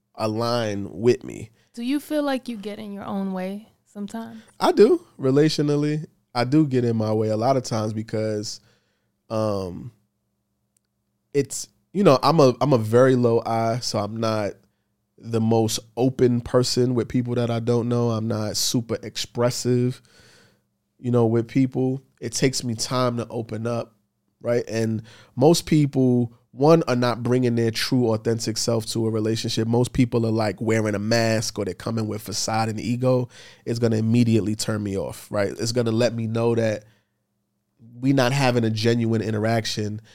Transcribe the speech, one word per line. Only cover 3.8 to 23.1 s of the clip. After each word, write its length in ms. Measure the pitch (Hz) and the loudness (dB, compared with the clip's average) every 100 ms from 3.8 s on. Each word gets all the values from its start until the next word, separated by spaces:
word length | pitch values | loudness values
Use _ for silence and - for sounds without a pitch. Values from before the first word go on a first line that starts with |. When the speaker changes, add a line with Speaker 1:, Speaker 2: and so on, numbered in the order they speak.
| _ | _
Speaker 2:
sometimes? 560 | 208 202 226 226 226 - - | -14 -12 -12 -14 -18 -18 -2
Speaker 1:
I 140 | 311 | 2
do, 340 | 339 226 339 - - | 6 6 4 -2 -4
relationally. 840 | 131 139 156 - 147 147 147 151 156 _ _ | 2 4 4 2 0 0 0 -2 -6 _ _
I 80 | 123 | -4
do 240 | 123 156 147 | 2 2 4
get 180 | 127 | 2
in 120 | 120 113 | 2 0
my 160 | 107 | 0
way 160 | 110 110 | 0 0
a 80 | 107 | 2
lot 200 | 123 135 | 2 0
of 60 | |
times 300 | 123 110 107 | 0 -4 -2
because, 680 | 110 110 110 110 107 104 - _ _ _ _ _ _ - | -4 -6 -4 -4 -4 -8 -12 _ _ _ _ _ _ -8
um, 640 | 110 107 98 92 85 127 - _ _ _ _ _ _ _ _ _ _ _ _ _ | -4 -2 -4 -6 -10 -16 -20 _ _ _ _ _ _ _ _ _ _ _ _ _
it's, 360 | 143 - - - _ _ | -4 -2 -6 -12 _ _
you 100 | 185 | 2
know, 160 | 185 127 | 4 6
I'm 160 | 139 160 | 4 6
a, 160 | 135 120 | 4 4
I'm 120 | 139 | 2
a 60 | 123 | 2
very 360 | 110 120 131 | 4 4 4
low 260 | 127 120 117 - | 4 2 0 0
I, 320 | 113 113 117 | -2 -2 -2
so 220 | - 107 | -4 -4
I'm 160 | 104 113 | -4 -4
not 380 | 113 107 101 - _ _ _ _ _ _ | -4 -2 -4 -8 _ _ _ _ _ _
the 240 | 113 113 | -4 0
most 380 | 110 113 110 - - - | 2 2 2 -2 -6 -2
open 440 | 131 131 123 120 | 0 2 2 2
person 560 | - 127 120 127 123 120 | 0 0 2 0 0 0
with 100 | 113 | 0
people 300 | 127 120 120 | -2 -2 -2
that 140 | 117 | -2
I 100 | 117 | -2
don't 280 | 117 120 120 | 0 0 0
know. 220 | 120 120 | 0 0
I'm 160 | 110 113 | -2 -2
not 300 | 107 107 - | -4 -4 -4
super 400 | - 131 113 107 | -2 -2 -4 -6
expressive, 1000 | 110 - - 120 120 - 120 123 123 - _ _ - _ _ _ _ _ _ _ | -8 -10 -8 -2 -2 -2 0 0 0 -4 _ _ -20 _ _ _ _ _ _ _
you 140 | 123 | 0
know, 140 | 120 113 | 2 4
with 200 | 117 113 | 2 0
people. 560 | 135 131 127 131 135 _ - | 0 0 0 -2 -4 _ -14
It 120 | 120 | -8
takes 320 | - 143 143 | -2 0 0
me 100 | 123 | -6
time 420 | 110 - 127 127 | -6 -4 -2 -2